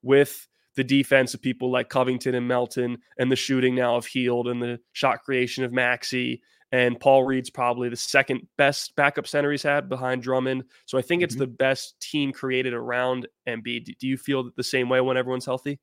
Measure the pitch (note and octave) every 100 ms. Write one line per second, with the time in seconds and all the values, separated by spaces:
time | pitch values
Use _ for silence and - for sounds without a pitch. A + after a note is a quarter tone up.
0 | A#2+ C#3 C#3+ - - _ _ - C3 C#3
1 | C3+ C3+ B2+ - C3 B2 B2+ B2+ B2+ C3+
2 | B2+ B2+ C3 B2 B2 B2 B2 - B2 A#2+
3 | _ - B2+ C3 - C3 B2+ B2+ B2 A#2+
4 | A#2+ B2+ B2 A#2+ A#2+ A#2+ A#2+ A#2+ _ -
5 | C#3 A#2 - C3 B2+ - B2+ B2+ B2 B2
6 | - B2+ B2 B2 _ _ _ B2+ B2 A#2+
7 | C#3 C3+ C3 C3 B2+ - B2 A#2+ B2 A#2
8 | - C#3 C3 B2+ - - C#3 C#3+ - -
9 | C#3+ D3 - D3 C#3+ C#3+ D3 C#3+ - B2+
10 | B2+ B2+ B2 C3 C3 C3 B2+ _ - C3+
11 | B2 F3 F3 A#2+ C3 A#2+ C3 C3+ - _
12 | - D3+ C#3 C3+ C3+ B2+ B2+ A#2+ A#2+ B2
13 | B2+ B2+ B2 _ - A2+ A#2 A#2+ A#2 -
14 | C3 C3 - C3+ B2 - B2+ C3 B2 B2+
15 | B2+ C3 B2+ B2+ B2 C3 C#3+ C#3+